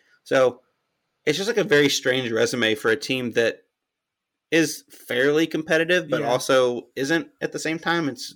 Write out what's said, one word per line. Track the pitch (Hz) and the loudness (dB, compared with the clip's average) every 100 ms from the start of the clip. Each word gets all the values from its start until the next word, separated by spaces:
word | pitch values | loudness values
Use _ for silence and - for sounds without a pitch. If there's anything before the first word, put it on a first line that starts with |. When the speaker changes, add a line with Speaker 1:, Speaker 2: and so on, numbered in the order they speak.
| _ _ | _ _
Speaker 1:
So | - 135 127 123 _ _ _ _ _ _ | -2 2 2 0 _ _ _ _ _ _
it's | - 151 | -4 -2
just, | 196 | -2
like, | 214 | -2
a | |
very | 143 147 143 | 2 4 4
strange | - 131 127 127 | 2 -2 -2 0
resume | 110 113 123 113 | 0 0 0 0
for | 107 117 | 0 0
a | 110 | 0
team | - 131 123 | -2 -4 -4
that | 110 113 - _ _ _ _ _ _ _ _ - | 0 0 -2 _ _ _ _ _ _ _ _ -4
is | 165 151 - - | 0 0 -4 -16
fairly | - - 123 139 147 160 | -18 -6 0 2 2 0
competitive, | 165 160 160 165 180 160 | -2 -2 0 2 0 0
but | 123 | -2
Speaker 2:
Yeah. | - | 0
Speaker 1:
also | 123 - 131 127 120 - - | 0 2 2 2 0 -8 -6
isn't | 135 165 - - | -2 -2 -2 -8
at | 160 | -8
the | 156 | -6
same | 156 160 | -6 -6
time. | 160 170 151 | -2 -2 -2
It's, | 123 - | -6 -12